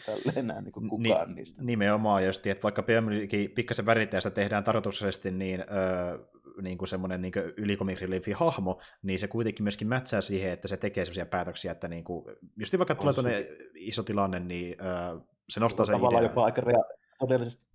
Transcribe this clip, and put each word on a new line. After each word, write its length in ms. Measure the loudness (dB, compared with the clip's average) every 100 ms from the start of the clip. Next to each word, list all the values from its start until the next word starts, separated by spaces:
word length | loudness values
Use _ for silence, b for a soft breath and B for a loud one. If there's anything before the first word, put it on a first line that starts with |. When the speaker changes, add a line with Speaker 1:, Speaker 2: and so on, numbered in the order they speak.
| -8
Speaker 1:
tälleen 320 | -4 -2 -2
enää 220 | -4 -6
niinku 200 | -10 -8
Speaker 2:
Ni-, 80 | -6
Speaker 1:
kukaan 460 | 0 4 4 2
niistä. 300 | -6 -12 -8
Speaker 2:
nimenomaan, 600 | -4 2 4 4 4 4 4
just, 200 | 2 -2
että 160 | 0
vaikka 200 | 0 0
Beomilkin 680 | 2 4 4 0 0 -2 0
pikkasen 360 | -2 -2 0 4
värittää 340 | 4 4 0
sitä 140 | 0
tehdään 300 | 0 0 2
tarkoituksellisesti, 640 | 2 0 0 -2 -4 -2 -4
niin, 300 | -4 -4 -4
ö, 40 | -4 0 0 0 -2 -6 -12 -20 -18 -10
niinku 240 | -8 -4 -4
semmonen 360 | -4 -4 -4
niinku 160 | -2 -4 -4 -4
ylicomic 440 | -2 0 -2 -4
reliefin 340 | -4 -4 -2
hahmo, 460 | 2 2 2 -2 -4 B B
niin 160 | -4 -2
se 100 | -2
kuitenkin 340 | -2 -2 0
myöskin 240 | -2 0 0
mätsää 320 | -2 0 -2
siihen, 320 | 0 -2 -2
että 160 | -4 -6
se 80 | -4
tekee 280 | -2 -2
semmosia 220 | -4 -4 -4
päätöksiä, 460 | -4 -4 -6 -6
että 160 | -6 -8
niinku, 420 | -8 -8 -10 -10 -18 -18 -8
just 220 | -2 0
vaikka 160 | 2
tulee 140 | 2 2
Speaker 1:
On 60 |
se 80 | 2
Speaker 2:
tuonne 240 | 2 0 -4 -12 -18
iso 280 | -12 -6 -4
tilanne, 380 | -2 0 0 0
niin, 360 | -4 -6 -6 -6
ö, 400 | -4 -4 -4 -8 -14 _ -8
se 120 | 0
nostaa 260 | 2 4 4
sen 60 |
Speaker 1:
tavallaan 280 | 6 6 6
Speaker 2:
idean. 80 | 4
Speaker 1:
jopa 120 | 6
aika 160 | 4 4
rea-, 360 | 4 4 4 -6 _ -4
todellisesti, 460 | 2 2 2 -8 _